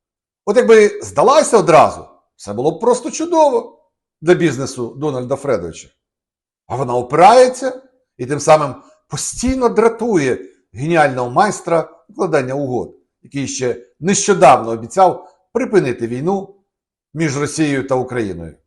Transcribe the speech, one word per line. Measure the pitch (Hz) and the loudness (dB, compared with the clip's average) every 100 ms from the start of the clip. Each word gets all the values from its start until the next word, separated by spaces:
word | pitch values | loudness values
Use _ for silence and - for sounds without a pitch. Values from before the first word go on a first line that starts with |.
| _ _ _ _ | _ _ _ _
От | - 202 | -2 0
якби | 214 220 208 - | 6 6 6 0
здалася | - - 185 294 277 220 | -8 0 4 4 4 2
одразу, | 165 156 107 - - _ _ _ | 6 6 6 0 -16 _ _ _
все | - | -12
було | 104 139 | -4 -4
б | 165 | -2
просто | 226 240 311 | -2 -2 -4
чудово | - 320 339 294 240 - _ _ _ _ _ | -8 -2 2 2 0 -6 _ _ _ _ _
для | 156 | 0
бізнесу | 170 165 127 131 127 117 | 2 2 -2 -8 -8 -10
Дональда | 139 151 131 123 135 | -6 -6 -6 -6 -6
Фредовича. | 147 110 85 78 - _ _ _ _ _ _ _ _ | -2 -4 -4 -14 -20 _ _ _ _ _ _ _ _
А | 120 | -8
вона | 131 | -4
опирається | 123 120 151 185 247 254 254 262 254 _ _ _ _ | -4 -2 4 6 8 4 2 -8 -10 _ _ _ _
і | 127 | -8
тим | 143 | -4
самим | 160 156 147 123 _ _ _ | 2 2 2 -8 _ _ _
постійно | 147 - - 247 262 240 | -10 -10 -6 -4 0 0
дратує | 196 220 226 233 190 135 104 - _ _ | 2 0 0 -2 0 0 -2 -8 _ _
геніального | 101 147 170 147 127 123 | -10 -2 2 2 0 -4
майстра | 135 208 - - 165 156 - _ | 0 -2 -2 -4 -4 -4 -14 _
укладання | - 185 151 127 | -6 -2 -2 -2
угод, | 135 139 123 85 _ _ _ | -6 -4 -6 -6 _ _ _
який | _ 139 131 | _ -8 -8
ще | - 127 - - _ | -6 -6 -6 -12 _
нещодавно | 156 202 - 185 175 123 113 | -2 -2 0 4 6 6 2
обіцяв | 113 113 190 185 - - _ _ | -8 -6 2 2 2 -12 _ _
припинити | 233 247 202 143 117 117 | -6 0 0 0 -4 -6
війну | 123 156 196 190 _ _ _ _ _ _ | -4 -4 -4 -6 _ _ _ _ _ _
між | 147 160 135 | -6 -4 -2
Росією | 143 151 151 139 127 | -6 -2 -2 -2 -2
та | |
Україною | 131 123 120 107 85 82 69 | -2 -2 -4 -6 -8 -14 -18